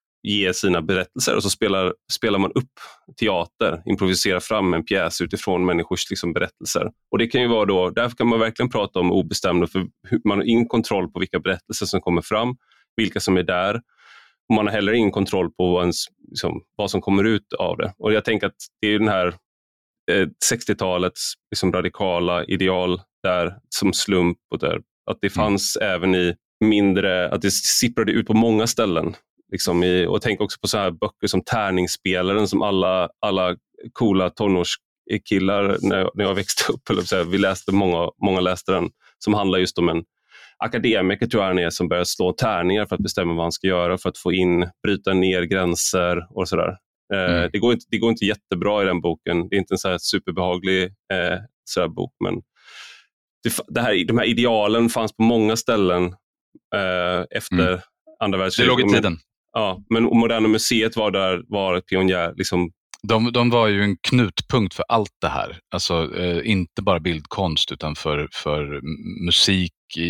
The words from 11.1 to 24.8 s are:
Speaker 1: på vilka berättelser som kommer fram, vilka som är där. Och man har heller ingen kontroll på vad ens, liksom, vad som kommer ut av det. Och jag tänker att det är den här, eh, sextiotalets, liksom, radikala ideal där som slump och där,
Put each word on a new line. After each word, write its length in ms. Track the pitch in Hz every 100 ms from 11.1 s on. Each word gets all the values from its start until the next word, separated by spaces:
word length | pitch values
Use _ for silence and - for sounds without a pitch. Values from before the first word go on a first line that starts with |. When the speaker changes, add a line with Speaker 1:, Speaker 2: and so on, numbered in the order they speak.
Speaker 1:
på 60 | 90
vilka 180 | 92 90
berättelser 460 | 87 92 _ 110 101
som 140 | 95
kommer 220 | - 87
fram, 340 | - 107 123 127 _ _ _ -
vilka 240 | 107 101
som 160 | - 92
är 60 |
där. 320 | 87 90 95 113 - _ - - - _ _
Och 60 |
man 120 | 110 104
har 60 |
heller 180 | 107 98
ingen 180 | 117 104
kontroll 400 | 104 101 98 90
på 220 | - 90
vad 100 | 90
ens, 220 | 87 82 - _ -
liksom, 320 | - 87 80 - -
vad 140 | 101
som 100 | 98
kommer 240 | - 98
ut 280 | 107 107 - -
av 180 | 90 87
det. 180 | 101 -
Och 140 | 110
jag 120 | 107
tänker 220 | 110 107 101
att 100 | - - _
det 60 | 107
är 100 | 104
den 100 | 110
här, 180 | 95 90 87 _ _ _ _ _ _ -
eh, 180 | 92 85 -
sextiotalets, 880 | - 117 - 101 95 90 90 - - - _
liksom, 220 | - 92
radikala 720 | 92 90 - 95 87 87 87
ideal 560 | - 95 95 92 90 90 - _
där 320 | 95 90 87 92 _
som 240 | - 98
slump 460 | - - 92 87 87 _
och 80 | -
där, 220 | - -